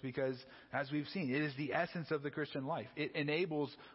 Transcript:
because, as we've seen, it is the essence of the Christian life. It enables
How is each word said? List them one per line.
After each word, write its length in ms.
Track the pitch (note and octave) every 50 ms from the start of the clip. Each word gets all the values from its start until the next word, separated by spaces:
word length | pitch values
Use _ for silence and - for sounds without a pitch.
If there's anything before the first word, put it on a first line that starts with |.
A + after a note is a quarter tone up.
because, 340 | - C3 B2 C#3+ C3+ C3 C3 B2+ - - - - - - -
as 160 | C3+ C#3+ C3+
we've 140 | D3 D3 C#3 - -
seen, 200 | G3 D#3+ B2 B2+
it 60 | D3
is 140 | D3+ D3 C3
the 160 | C3+ D3+ C3+
essence 380 | - D#3 F3 - - F3 D#3 -
of 120 | D#3+ D3
the 80 | C#3 D3
Christian 360 | - D#3+ D3 - - C#3+ C3
life. 220 | C#3+ E3 C3+ G#2+ B2 -
It 200 | D3 D3 C#3 -
enables 580 | D#3 D3 D3 D3+ E3 F#3 E3 D#3 D3 D3 C3+ - - - -